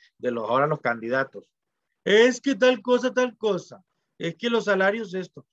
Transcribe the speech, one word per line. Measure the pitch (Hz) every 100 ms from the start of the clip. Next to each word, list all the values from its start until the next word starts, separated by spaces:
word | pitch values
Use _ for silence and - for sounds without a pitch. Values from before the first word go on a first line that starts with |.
| _ _
de | 123
los, | 117 107
ahora | 127 147
los | 151
candidatos. | 123 117 113 147 170 101 - _ _ _ _ _
Es | - 208 247 247
que | 277 214
tal | 254 254
cosa, | 247 247 247
tal | 247 254 -
cosa. | 214 185 - 110 _ _ _ -
Es | 165 160
que | 240
los | 233 202
salarios | 190 190 220 208
esto. | 185 170 - -